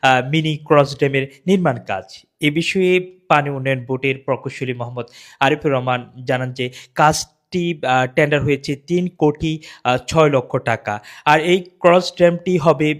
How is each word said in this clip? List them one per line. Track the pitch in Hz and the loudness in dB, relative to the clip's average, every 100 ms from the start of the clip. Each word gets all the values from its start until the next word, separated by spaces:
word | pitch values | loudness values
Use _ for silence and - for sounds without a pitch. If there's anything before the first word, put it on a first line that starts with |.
আহ, | 139 127 127 | 4 2 0
মিনি | 160 156 151 | -2 -2 -6
ক্রস | - 147 139 139 | 2 2 2 0
ড্যামের | 139 135 135 - - | -2 -2 -6 -8 -2
নির্মাণ | 196 165 120 - | 0 0 -2 -6
কাজ। | 98 92 - _ _ | -10 -10 -20 _ _
এ | 151 | -2
বিষয়ে | 151 170 190 185 185 180 - _ | -2 -2 0 0 0 -2 -18 _
পানি | 151 143 | 0 0
উন্নয়ন | 139 131 131 120 | -6 -4 -4 -4
বোর্ডের | 127 135 131 | -4 -4 -4
প্রকৌশলী | - 127 139 - 127 | -4 -6 -6 -10 -8
মোহাম্মদ | 120 120 123 117 - - - | -8 -10 -10 -14 -16 -20 -2
আরিফুর | 135 147 151 | 0 0 -2
রহমান | 135 127 127 120 127 127 | -2 -2 -4 -6 -16 -6
জানান | 127 127 | -4 -4
যে | 127 123 127 - - | -6 -8 -8 -18 2
কাজটি, | 151 156 - _ _ 185 170 160 131 | 2 2 -6 _ _ -4 -4 -4 0
আহ, | 127 127 127 | 0 0 0
টেন্ডার | 147 147 | 2 2
হয়েছে | 143 139 143 139 | 0 -2 -4 -10
তিন | _ 175 180 | _ -4 -4
কোটি, | _ 151 147 165 156 - - | _ 0 0 -4 -6 -10 -8
আহ, | 123 127 - | -2 -2 -2
ছয় | 160 156 | 2 4
লক্ষ | 139 - 131 | 2 -2 -6
টাকা। | 127 113 - 104 - - - | -2 -4 -4 -8 -10 -6 2
আর | 151 | 2
এই | 160 185 180 _ | 4 0 -2 _
ক্রস | 175 180 180 - | 4 4 0 2
ড্যামটি | 175 175 185 180 | 2 2 -2 0
হবে | 156 143 151 151 | 2 2 0 -2